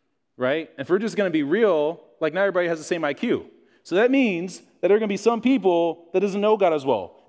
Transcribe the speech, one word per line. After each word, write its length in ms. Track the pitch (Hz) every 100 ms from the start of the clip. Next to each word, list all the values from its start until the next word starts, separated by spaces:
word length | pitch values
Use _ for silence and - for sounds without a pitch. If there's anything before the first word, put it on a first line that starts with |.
| _ _ _ -
right? 340 | 127 156 156 -
If 100 | 135
we're 80 | 190
just 180 | 214 175
gonna 140 | 190
be 140 | 160
real, 600 | 143 196 220 156 147 170 - _
like, 140 | 156
not 80 | 175
everybody 260 | 196 180 175
has 100 | 165
the 40 |
same 220 | 147 170 151
I 80 |
Q. 340 | 135 233 123 - _ _ _
So 100 | -
that 160 | 175 247
means 540 | 269 247 170 185 - - _
that 60 | 180
there 100 | 208
are 20 |
gonna 80 | 214
be 100 | 202
some 220 | 226 233
people 720 | 247 269 185 170 170 160 -
that 80 | 185
doesn't 200 | 202 202
know 160 | 208 214
God 160 | 185
as 100 | 156
well, 400 | 135 110 90 -